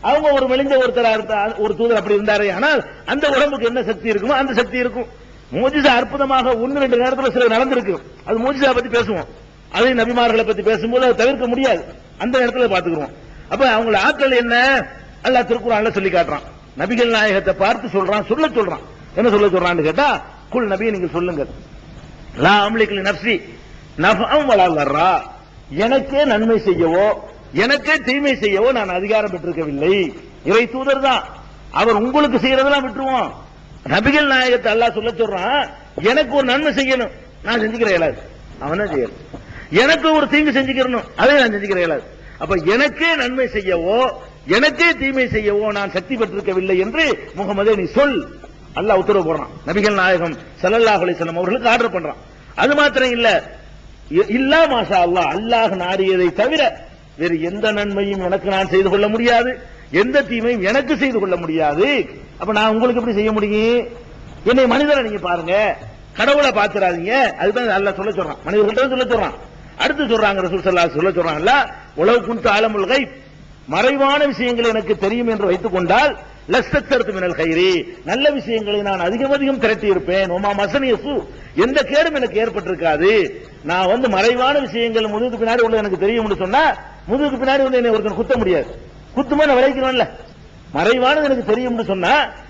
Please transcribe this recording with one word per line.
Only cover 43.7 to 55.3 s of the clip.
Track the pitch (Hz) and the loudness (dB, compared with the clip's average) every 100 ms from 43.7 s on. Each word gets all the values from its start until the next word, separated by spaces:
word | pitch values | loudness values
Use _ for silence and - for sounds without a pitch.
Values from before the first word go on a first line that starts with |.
| 175 170 220 254 - - - 131 | -2 0 2 0 -2 -14 -20 0
எனக்கே | 190 294 285 339 | 2 2 2 0
தீமை | 320 269 269 | 2 -2 0
செய்யவோ | 247 226 208 208 214 | 0 0 0 0 0
நான் | 202 196 | -2 -4
சக்தி | 175 185 254 | -6 -6 -4
பெற்றிருக்கவில்லை | 214 190 202 185 185 185 | -2 -2 -2 -2 0 0
என்று | 196 285 311 208 - 170 | 0 0 0 0 -6 -8
முகமதே | 196 196 208 208 | -4 0 2 2
நீ | |
சொல், | 175 226 285 226 120 - - - - | 0 2 2 0 -6 -16 -20 -20 -12
அல்லாஹ் | - 196 | -6 2
உத்தரவு | 196 180 202 160 | 2 4 2 2
போடுறான். | 156 131 - - | -4 -6 -12 -4
நபிகள் | 180 208 | 0 0
நாயகம் | 202 185 180 170 143 - - | 2 2 2 0 -6 -14 -4
ஸல்லல்லாஹு | 185 226 226 202 180 | 0 2 4 2 0
அலைஹி | |
வஸல்லம் | 170 165 | -2 -4
அவர்களுக்கு | 165 180 247 233 | -4 -2 0 2
ஆர்டர் | 233 226 | 2 0
பண்றான். | 180 156 - - - - | -4 -8 -12 -18 -20 -18
அது | - 160 | -2 0
மாத்திரம் | 294 294 277 254 | 2 2 2 0
இல்ல, | 240 233 175 - - - - - - - | 2 2 2 -2 -18 -20 -20 -20 -20 -4
இ-, | 160 202 | 0 2
இல்லா | 226 269 311 320 | 2 2 4 4
மாஷா | 247 175 190 175 | 2 0 2 2
அல்லாஹ், | 180 151 | 2 0